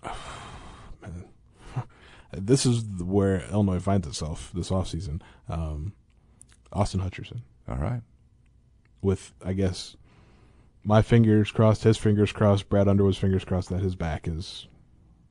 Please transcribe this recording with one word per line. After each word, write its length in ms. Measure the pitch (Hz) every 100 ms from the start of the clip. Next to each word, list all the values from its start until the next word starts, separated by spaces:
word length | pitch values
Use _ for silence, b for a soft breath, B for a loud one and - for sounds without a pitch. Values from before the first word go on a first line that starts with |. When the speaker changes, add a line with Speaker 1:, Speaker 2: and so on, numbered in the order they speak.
Speaker 1:
<sighs> 1000 | - - - - - - - - - -
Man. 240 | - 87 - - _ B B 131
<laughs> 80 | B B B B B
This 360 | 82 98 139 131
is 160 | 117 110 95
the, 60 | 87
where 340 | 101 98 95 58
Illinois 280 | 101 101 90
finds 280 | 98 98 73
itself 440 | - 78 73 -
this 160 | 90 85
offseason. 520 | 92 87 82 95 78 b b -
Um, 440 | 80 78 76 80 - _ _ _ _ - _ -
Austin 280 | 87 104 92
Hutcherson. 420 | 92 - - 120 - _ -
Speaker 2:
All 100 | 62
right. 240 | 73 123 - _ _ _ _ _ _ _ _ -
Speaker 1:
With, 320 | 95 95 - -
I 100 | -
guess, 420 | 95 95 90 - - b b b b b b b _
my 180 | 101 110
fingers 500 | 104 117 110 107 104
crossed, 320 | - 110 104
his 140 | 110 110
fingers 340 | 110 104 101
crossed, 380 | - 104 98 -
Brad 180 | 101 98
Underwood's 300 | 98 98 92
fingers 260 | 98 95
crossed 240 | - 92 -
that 120 | 90
his 140 | 95 90
back 300 | 85 73 -
is 400 | 80 92 - - _ _ _ _ _ _